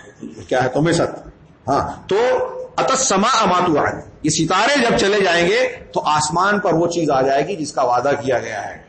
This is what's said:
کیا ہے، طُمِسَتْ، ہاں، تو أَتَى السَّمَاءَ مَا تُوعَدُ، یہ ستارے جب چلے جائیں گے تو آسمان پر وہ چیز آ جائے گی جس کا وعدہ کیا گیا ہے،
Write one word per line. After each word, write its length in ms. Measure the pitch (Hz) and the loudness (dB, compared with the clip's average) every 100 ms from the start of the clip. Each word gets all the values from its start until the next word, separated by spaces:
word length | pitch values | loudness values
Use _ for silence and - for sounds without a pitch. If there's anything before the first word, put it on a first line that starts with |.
| - - 113 - - | -20 -16 -16 -14 -4
کیا 160 | 127 131 | 0 0
ہے، 40 | |
طُمِسَتْ، 600 | 143 160 160 135 - - - - - - | 0 0 2 0 -4 -16 -20 -20 -14 -4
ہاں، 400 | - - - - | -2 -2 -8 -2
تو 80 | 196 247 254 - - - - | 0 2 2 -2 -6 -10 -4
أَتَى 220 | 170 269 | 0 0
السَّمَاءَ 480 | - 190 220 247 202 | 0 2 2 2 2
مَا 200 | 180 175 | 2 2
تُوعَدُ، 300 | 143 95 - - - | 2 0 -4 -12 -6
یہ 80 | 151 | -4
ستارے 500 | 151 160 185 233 294 | 0 0 2 2 2
جب 180 | 233 - | 2 2
چلے 220 | 196 208 | 2 2
جائیں 280 | 190 170 175 | 2 2 2
گے 200 | 226 254 - - | 2 0 -4 -8
تو 80 | 175 - | -4 0
آسمان 540 | 151 151 170 190 208 | 0 0 0 2 2
پر 140 | 196 | 2
وہ 140 | 160 170 | 2 0
چیز 240 | 170 151 | 0 0
آ 120 | 135 | 2
جائے 260 | 135 139 151 | 2 2 0
گی 80 | 196 | -4
جس 160 | 143 | -6
کا 100 | - | -2
وعدہ 280 | 127 123 135 135 123 | 2 2 2 -2 0
کیا 140 | 120 | -2
گیا 280 | 113 107 101 | -2 -8 -10
ہے، 120 | 87 | -12